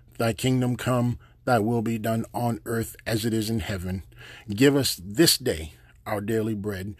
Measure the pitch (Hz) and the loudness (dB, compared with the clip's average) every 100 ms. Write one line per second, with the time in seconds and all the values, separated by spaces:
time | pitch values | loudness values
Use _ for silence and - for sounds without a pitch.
0 | - - 117 104 131 127 123 120 127 127 | -12 -2 -2 0 2 2 2 0 0 2
1 | 120 120 - _ - 120 107 120 113 113 | 0 -2 -10 _ 2 2 4 2 0 -2
2 | 110 113 113 123 120 113 - 117 107 - | 0 -2 -2 -2 -2 -2 -4 -4 -4 -8
3 | - 113 113 110 107 113 87 98 92 92 | -4 -2 0 0 0 -2 -2 -4 -4 -6
4 | - - - - - 101 139 139 127 - | -8 -18 -20 -14 -6 4 6 6 2 -4
5 | 90 107 165 - 123 80 80 - - - | -2 4 4 4 0 -4 -6 -16 -20 -16
6 | - 107 104 113 110 107 104 95 98 98 | -6 -4 -2 0 0 -2 -4 -6 -8 -12